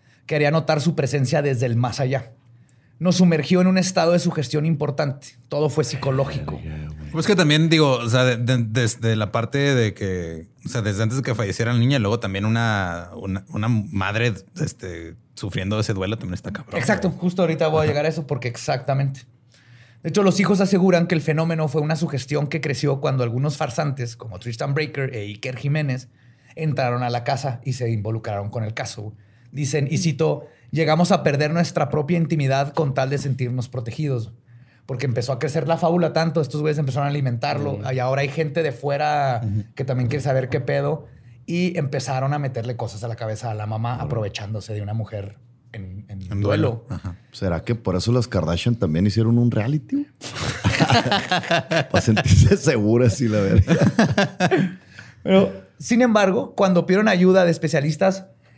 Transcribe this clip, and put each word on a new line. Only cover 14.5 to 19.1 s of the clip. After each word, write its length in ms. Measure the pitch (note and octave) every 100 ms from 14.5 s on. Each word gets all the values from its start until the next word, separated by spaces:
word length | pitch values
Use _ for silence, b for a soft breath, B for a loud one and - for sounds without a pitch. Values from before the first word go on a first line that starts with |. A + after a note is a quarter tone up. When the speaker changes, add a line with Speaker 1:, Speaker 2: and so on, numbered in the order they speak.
| F3+
Speaker 3:
este, 540 | D#3 - F#2 E2+ E2 E2+ _
sufriendo 460 | - G#2 F2+ F#2+ G#2+
ese 140 | A2+
duelo 240 | G2 F#2+ A2+
también 160 | F#2+
está 180 | F2 -
cabrón, 260 | G2 - -
Speaker 1:
Exacto, 320 | - G3+ F#3+
Speaker 3:
güey. 100 | C#3
Speaker 1:
justo 200 | F3 F3+
ahorita 240 | E3+ E3 D#3+
voy 100 | D#3
a 20 |
Speaker 3:
Ajá. 40 | D3+
Speaker 1:
llegar 180 | D3 D3+
a 40 |
eso 180 | D#3+ D3
porque 200 | C3 A#2+
exactamente. 720 | A#2 - C3 - C3+ C#3